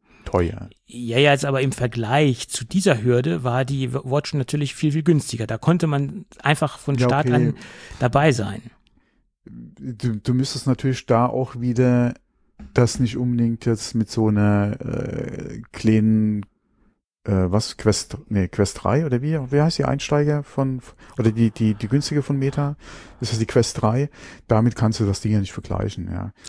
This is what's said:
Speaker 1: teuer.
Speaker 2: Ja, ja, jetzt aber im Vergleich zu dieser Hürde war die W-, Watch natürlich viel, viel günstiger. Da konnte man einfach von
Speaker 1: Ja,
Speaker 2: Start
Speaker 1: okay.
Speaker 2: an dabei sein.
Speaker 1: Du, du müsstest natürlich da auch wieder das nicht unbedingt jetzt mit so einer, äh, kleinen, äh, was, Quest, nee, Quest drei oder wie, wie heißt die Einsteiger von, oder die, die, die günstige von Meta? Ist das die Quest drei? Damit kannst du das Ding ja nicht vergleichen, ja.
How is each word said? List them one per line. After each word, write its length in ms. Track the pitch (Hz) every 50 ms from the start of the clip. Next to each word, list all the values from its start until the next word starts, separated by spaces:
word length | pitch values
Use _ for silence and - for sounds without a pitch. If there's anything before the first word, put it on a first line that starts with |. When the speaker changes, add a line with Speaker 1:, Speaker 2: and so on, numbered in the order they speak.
| _ _ _ _ _
Speaker 1:
teuer. 460 | - - 95 87 85 - - - - - _ _
Speaker 2:
Ja, 320 | _ - 120 120 113 113 127
ja, 140 | 143 147 143
jetzt 120 | 139 143
aber 160 | 143 131 135
im 120 | 131 135 127
Vergleich 760 | - 123 123 - 120 113 107 123 143 156 143 123 - - -
zu 160 | - - 117
dieser 380 | - - 185 185 208 143 113 104
Hürde 420 | 123 123 120 127 151 175 165 127
war 200 | 127 120 127 135
die 280 | 123 139 135 131 123 120
W-, 80 | 135 -
Watch 280 | 131 127 147 143 - -
natürlich 400 | 147 131 - - 147 147 135 -
viel, 180 | - - 151 143
viel 100 | 160 156
günstiger. 440 | 165 165 151 - - - 117 113
Da 120 | 107 117 117
konnte 280 | - - 170 180 170
man 380 | 160 147 139 143 139 - 208 - - - - -
einfach 360 | 139 151 - - 143 - -
von 180 | - - 139
Speaker 1:
Ja, 100 | 127 127
Speaker 2:
Start 200 | 123 131 139 147
Speaker 1:
okay. 80 | 127 123
Speaker 2:
an 200 | - - 117 - - - - - - - - - -
dabei 340 | - 123 117 139 143 160 135
sein. 300 | 113 104 101 101 104 - - - _ _ _ _ _ _ _ _ _ _ _ _ _ _
Speaker 1:
Du, 720 | - 120 120 120 - - - 135 131 123 107 - 123 113
du 180 | 107 - - 123
müsstest 320 | 127 135 131 - 127 -
natürlich 380 | 135 127 - - 135 127 - -
da 200 | - 127 113 120
auch 340 | 127 110 123 131 120 - 120
wieder 540 | 117 123 120 113 127 123 123 123 120 120 - - _ _ _ _ _ _ _ - - - -
das 260 | - 123 113 - -
nicht 200 | 131 113 107 -
unbedingt 480 | 123 123 123 117 117 117 117 113 -
jetzt 280 | 123 117 107 - - -
mit 160 | 117 110 -
so 180 | - - 110 110
einer, 520 | 107 104 104 104 104 104 101 104 104 -
äh, 800 | - - - - - - - - - - - - - - - 113 117 - -
kleinen, 720 | - - 113 110 110 107 110 110 110 110 107 107 104 101 - _ _ _ _ _ _ _ _ _ _ _ _ _ _ _
äh, 200 | - 104 95 92 90
was, 280 | 90 107 113 - -
Quest, 400 | - - 107 101 - - - - - - -
nee, 200 | 107 101 95 90
Quest 340 | - - 104 98 - - -
drei 220 | - 104 143 165
oder 160 | 156 123 120
wie, 180 | 131 151 160 156 135 127 139
wie 80 | 143
heißt 160 | 147 165 160
die 80 | - -
Einsteiger 580 | 131 131 143 - - 147 147 147 147 147 147 143
von, 380 | - - - 135 135 131 127 - - - _ - - - -
oder 140 | 117 113 107
die, 180 | 113 117 113
die, 240 | - - 113 107 107
die 140 | 104 - 101
günstige 340 | 117 143 143 - 151 147 135
von 160 | - 147 139
Meta? 380 | 135 135 - - 143 143 147 - - - - - - - - -
Ist 120 | - 113 -
das 60 | 110
die 60 | 113
Quest 360 | - - 127 117 - - - 113
drei? 260 | 107 110 127 143 143 - - - - - - - -
Damit 260 | 117 107 113 120 110
kannst 260 | - - 113 110 -
du 40 | 113
das 160 | 101 98 -
Ding 120 | - 107 107
ja 80 | 107
nicht 120 | 98 98 -
vergleichen, 560 | - - - - 95 98 101 - - 85 90
ja. 220 | 85 90 95 98 - _ -